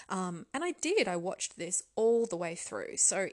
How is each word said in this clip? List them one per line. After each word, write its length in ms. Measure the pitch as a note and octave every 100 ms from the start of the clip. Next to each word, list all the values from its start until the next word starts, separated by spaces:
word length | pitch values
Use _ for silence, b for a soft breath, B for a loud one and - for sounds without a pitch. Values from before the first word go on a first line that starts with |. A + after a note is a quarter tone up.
| -
Um, 340 | F#3+ F#3 E3+ -
and 100 | C4+
I 100 | F4
did, 360 | D#4+ D#4 G#4+ -
I 80 | F3
watched 400 | F3 - - -
this 260 | F3 - - -
all 300 | A3+ A#3 A#3
the 100 | E3+
way 180 | E3+
through. 440 | F3 - G#2 - -
So 320 | - F3+ F#3+